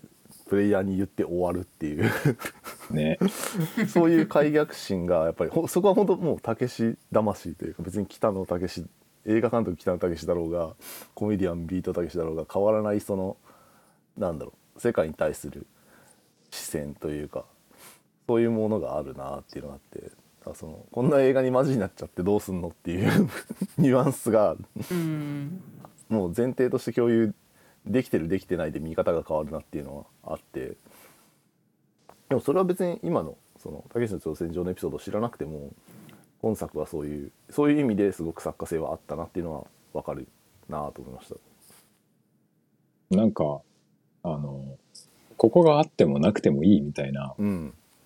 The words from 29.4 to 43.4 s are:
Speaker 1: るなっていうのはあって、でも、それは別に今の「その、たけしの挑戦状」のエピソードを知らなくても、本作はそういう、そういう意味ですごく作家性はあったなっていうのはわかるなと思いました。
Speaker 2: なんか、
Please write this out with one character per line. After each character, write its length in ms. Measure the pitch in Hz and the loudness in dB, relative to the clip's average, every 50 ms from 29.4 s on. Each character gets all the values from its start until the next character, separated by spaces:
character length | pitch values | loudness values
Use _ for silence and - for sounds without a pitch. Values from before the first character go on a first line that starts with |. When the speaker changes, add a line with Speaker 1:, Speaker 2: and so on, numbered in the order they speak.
| 78 | -2
Speaker 1:
る 80 | 71 | -4
な 80 | 80 73 | -8 -10
っ 40 | - | -10
て 140 | _ - 76 | _ -10 -10
い 40 | |
う 20 | 69 | -10
の 140 | 69 71 71 69 _ _ _ - | -10 -12 -16 -16 _ _ _ -12
は 80 | - | -10
あ 20 | - | -10
っ 60 | - | -10
て、 360 | _ _ - 135 131 - - _ _ _ - - - - _ _ _ _ _ _ _ _ _ _ _ _ _ _ _ _ _ _ _ _ - _ _ - | _ _ -10 -10 -10 -10 -12 _ _ _ -20 -20 -20 -20 _ _ _ _ _ _ _ _ _ _ _ _ _ _ _ _ _ _ _ _ -20 _ _ 0
で 60 | 135 | 0
も、 60 | 113 | 0
そ 120 | - 139 | 2 2
れ 60 | 147 185 | 2 4
は 60 | 190 | 4
別 200 | 175 180 - 185 | 2 2 0 0
に 140 | 175 165 - - | -2 -2 -4 -2
今 180 | 170 165 110 | 0 0 0
の 140 | 82 73 - _ _ _ _ _ | -2 -4 -8 _ _ _ _ _
「そ 120 | - 80 | -14 -14
の、 140 | 76 - - - | -14 -14 -12 -8
た 80 | - 117 | -4 -4
け 80 | 120 110 | -2 -2
し 20 | |
の 80 | 95 76 | -4 -6
挑 160 | - 80 78 | -6 -6 -6
戦 180 | - 87 82 | -4 -6 -6
状」 120 | 82 90 87 | -4 -4 -4
の 60 | 92 | -4
エ 20 | 90 | -4
ピ 60 | - | -4
ソ 80 | 90 80 | -6 -8
ー 20 | |
ド 60 | - | -6
を 40 | - | -8
知 120 | - 98 | -10 -6
ら 80 | 95 104 | -4 -4
な 100 | 117 117 | -4 -4
く 80 | - - | -6 -8
て 60 | - | -10
も、 280 | 76 78 73 71 71 - _ _ - - - - - - - _ _ _ - | -10 -10 -12 -14 -14 -18 _ _ -20 -20 -20 -20 -20 -20 -20 _ _ _ -4
本 160 | - 113 104 | -2 -2 -2
作 220 | - 87 73 - 76 | -2 -4 -8 -6 -6
は 80 | 76 | -6
そ 140 | - 82 76 | -6 -6 -8
う 60 | 73 | -6
い 200 | 73 73 73 71 | -6 -8 -8 -10
う、 60 | - _ _ _ - | -12 _ _ _ -8
そ 180 | - 147 147 147 | -2 2 2 4
う 40 | |
い 40 | 147 | 4
う 40 | 151 | 4
意 40 | 143 | 2
味 120 | 120 104 | 2 2
で 140 | 98 101 98 | 2 2 2
す 140 | 92 - 80 | 0 -2 -6
ご 80 | 82 | -8
く 100 | 82 - | -8 -6
作 160 | - 80 - - | -8 -8 -8 -8
家 80 | - | -8
性 120 | - 87 80 | -4 -4 -4
は 140 | 80 69 | -4 -4
あ 40 | 82 | -6
っ 40 | - _ | -8 _
た 80 | - 73 | -10 -8
な 100 | 80 82 | -8 -8
っ 60 | - | -8
て 80 | - 92 | -6 -6
い 40 | |
う 20 | 85 | -6
の 80 | 82 76 | -6 -8
は 120 | 67 - - _ _ _ _ | -10 -12 -16 _ _ _ _
わ 100 | - 73 | -10 -8
か 120 | - 78 69 | -6 -6 -8
る 120 | 69 62 - _ _ _ _ _ _ _ - | -8 -10 -14 _ _ _ _ _ _ _ -10
な 220 | 76 76 73 69 | -8 -6 -6 -8
と 100 | - - | -10 -12
思 100 | 62 65 | -14 -16
い 20 | 64 | -16
ま 80 | - | -16
し 100 | - - - - _ _ _ _ _ - - - _ _ _ _ _ _ _ _ _ _ _ _ _ _ _ _ _ _ _ _ _ _ _ _ _ - | -16 -18 -18 -18 _ _ _ _ _ -20 -20 -20 _ _ _ _ _ _ _ _ _ _ _ _ _ _ _ _ _ _ _ _ _ _ _ _ _ 0
た。 60 | 92 | 2
Speaker 2:
な 80 | 101 113 | 4 4
ん 60 | 101 | 4
か、 280 | - - | 2 2